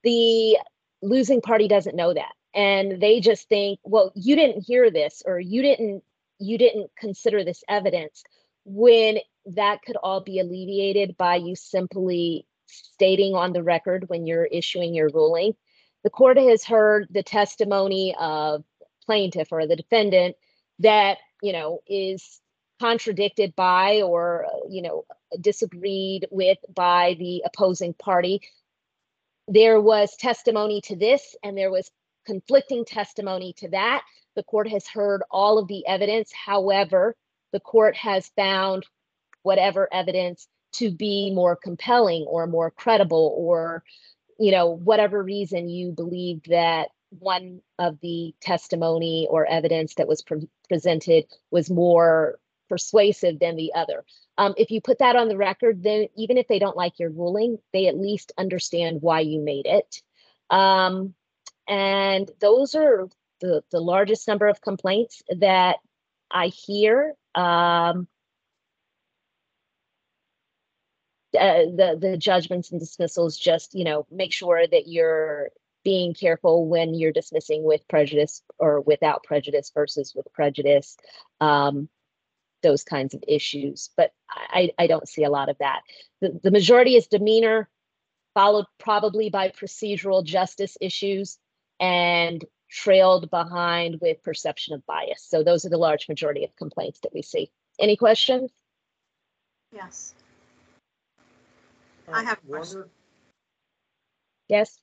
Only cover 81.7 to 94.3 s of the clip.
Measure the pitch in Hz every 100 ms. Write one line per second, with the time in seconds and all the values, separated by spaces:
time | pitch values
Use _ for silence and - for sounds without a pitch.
81.7 | 143 151 _ _ _ _ _ _ _ 170
82.7 | 143 - 143 135 - - 147 - 143 139
83.7 | 139 - - 165 _ _ - - 185 180
84.7 | - 170 160 - - 147 143 139 143 139
85.7 | 131 _ - _ _ 190 165 196 202 180
86.7 | 240 254 247 233 208 208 220 226 220 214
87.7 | _ _ _ _ _ _ 208 196 208 202
88.7 | _ - 208 208 202 214 196 190 - 196
89.7 | - 214 202 190 190 165 180 185 - 196
90.7 | - 190 - 196 196 196 - _ _ _
91.7 | _ 185 175 175 175 170 165 165 _ _
92.7 | - - 190 185 185 170 175 170 175 175
93.7 | 170 170 165 170 160 -